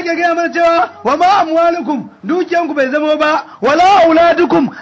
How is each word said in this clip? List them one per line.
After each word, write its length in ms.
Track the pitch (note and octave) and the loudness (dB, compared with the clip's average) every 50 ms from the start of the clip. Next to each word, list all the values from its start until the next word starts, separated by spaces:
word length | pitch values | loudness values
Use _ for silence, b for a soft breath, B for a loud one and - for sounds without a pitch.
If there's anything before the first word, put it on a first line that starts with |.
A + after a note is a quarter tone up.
| F4 | 0
ke 100 | E4+ E4 | -2 -4
gaya 200 | E4 F4 E4+ E4 | -2 -2 -2 -2
mana 140 | E4+ E4+ E4 | -2 -4 -4
cewa, 360 | - E4+ E4+ E4+ E4+ E4+ F4+ F4 - - | -2 0 0 2 2 0 -2 -4 -6 -8
"Wa 140 | - A3+ C#4+ | -4 -4 -2
ma 100 | D4+ F4 F#4 G#4 G4 | 0 2 2 2 2
amwalukum," 680 | E4+ D#4+ D#4 E4 E4+ E4+ E4+ F4 - B3 D4 A3+ - - - - - | 0 0 0 0 0 0 0 -2 -4 -6 -6 -6 -8 -12 -18 -14 -6
dukiyanku 500 | G3+ E4 F4+ F4 - E4+ E4+ E4+ D4 D#4 | -4 -4 -4 -2 -2 -2 -4 -4 -4 -2
bai 140 | C#4+ C4 C4 | -2 -2 -2
zamo 240 | C#4 D4+ D4+ D4+ D4+ D4+ | -2 -2 -2 -2 -2 0
ba, 260 | D4+ D4+ D#4 - - B B B | 0 -2 -2 -4 -6 B B B
"wala 220 | G3+ C4 D4 E4 F4+ F#4+ G4+ F#4 E4 | -2 0 2 4 4 4 4 4 4
auladukum," 640 | E4 D#4+ D#4+ E4+ E4+ E4 E4 F4 A#3+ E4 E4+ C#4 - B B | 4 4 4 4 4 4 2 2 2 2 0 0 -2 B B